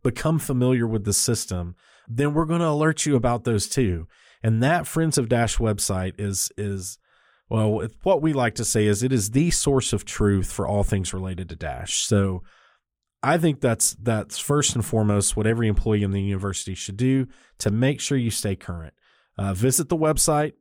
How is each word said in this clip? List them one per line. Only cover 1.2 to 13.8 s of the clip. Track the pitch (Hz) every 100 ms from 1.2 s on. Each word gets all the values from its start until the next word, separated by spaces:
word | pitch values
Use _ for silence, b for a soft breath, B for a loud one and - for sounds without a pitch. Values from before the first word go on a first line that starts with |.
| - 113 - 90 87 90 b b b
then | 113 147
we're | 147
gonna | 156 170 165
alert | 147 156 156 151
you | 135
about | 123 120
those | 123 107 -
too. | - 113 85 85 b b b
And | 113 113
that | 131 170 143
Friends | 160 160 147
of | 113
Dash | 120 113 -
website | 113 101 - 95 92 -
is, | 101 95 - -
is, | 104 98 90 - b b b b b
well, | 113 107 107
it, | 113 -
what | 190 175
we | 156
like | 135 120 -
to |
say | 110 110 107
is | 101
it | 127
is | 131 101
the | 123 170
source | - - 135 -
of | 104
truth | - - 104 98 92
for | - -
all | 101
things | 98 101 90
related | 92 92 92 90
to | 78
Dash. | 80 64 87 -
So | - 104 98 90 b b b b _ _ _ _
I | - 185
think | 160 143
that's, | 127 113